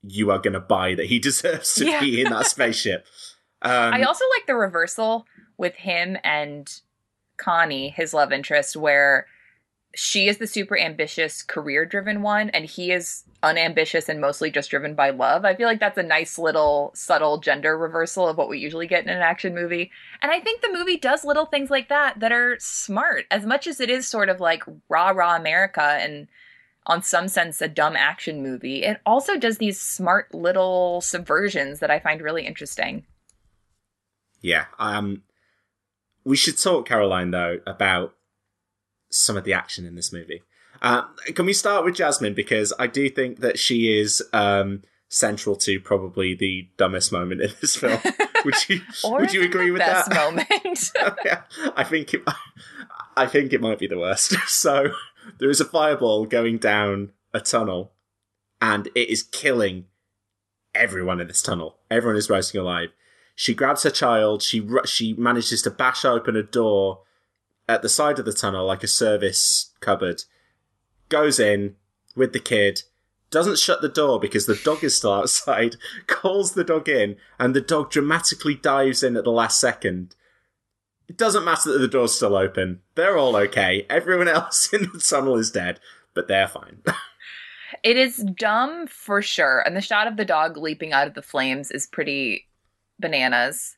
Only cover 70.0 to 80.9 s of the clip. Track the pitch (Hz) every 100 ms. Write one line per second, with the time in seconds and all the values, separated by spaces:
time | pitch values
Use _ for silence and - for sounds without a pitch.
70 | 92 87 - _ _ _ _ _ _ _
71 | _ 151 151 123 107 101 101 - _ _
72 | _ - 127 123 - 110 101 98 - _
73 | _ _ _ 156 175 165 - 175 147 156
74 | 147 113 101 104 101 104 - 156 147 -
75 | 110 98 - - - 120 117 - - -
76 | - - 190 196 196 - 175 160 156 135
77 | 104 101 - _ 127 131 - 160 147 -
78 | 143 165 - - 151 139 151 139 135 127
79 | 131 117 120 117 113 - 123 - 101 90
80 | 90 _ _ _ _ _ _ _ _